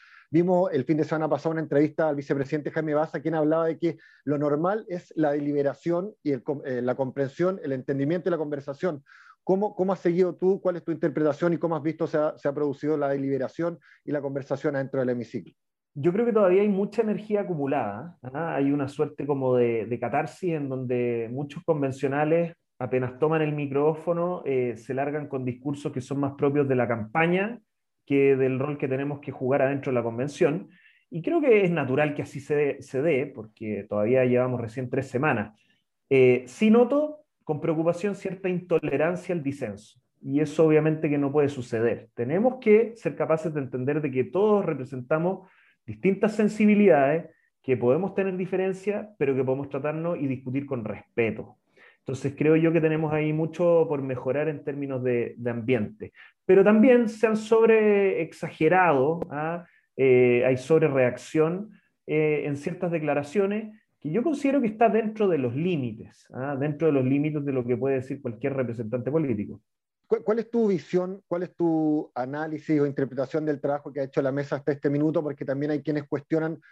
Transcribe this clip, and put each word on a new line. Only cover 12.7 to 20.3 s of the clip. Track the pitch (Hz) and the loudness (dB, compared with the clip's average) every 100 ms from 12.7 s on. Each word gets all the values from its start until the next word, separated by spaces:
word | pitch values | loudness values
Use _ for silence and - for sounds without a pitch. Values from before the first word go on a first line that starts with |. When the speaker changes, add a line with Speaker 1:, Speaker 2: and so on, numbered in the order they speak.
| 135 147 156 | -2 -2 0
Speaker 1:
la | 139 | 0
deliberación | 139 139 135 120 - 170 170 _ _ - | -2 -2 -4 -4 -4 -6 -6 _ _ -6
y | |
la | 143 | -6
conversación | 139 139 131 135 156 139 | -4 -8 -6 -4 -2 -2
adentro | 135 135 | -4 -2
del | 127 | -2
hemiciclo? | 123 113 117 - _ _ _ _ | -2 -6 -10 -12 _ _ _ _
Speaker 2:
Yo | 147 160 | -2 0
creo | 196 240 | 0 2
que | |
todavía | 220 190 185 | 4 4 4
hay | 208 | 4
mucha | 190 202 - | 0 -2 -2
energía | 220 185 - 208 | -2 -2 -2 -4
acumulada, | 180 160 139 143 107 101 170 - | -2 -4 -2 -2 -4 -6 -12 -16
¿ah? | 123 135 165 143 | -12 -8 -4 0
Hay | 139 | 0
una | 143 135 | 0 -2
suerte | - 147 - 147 | -2 -4 -4 -4
como | 139 131 127 | 0 2 4
de, | 120 117 107 | 4 2 -2
de | 117 | -4
catarsis | 117 139 160 | -2 -2 -4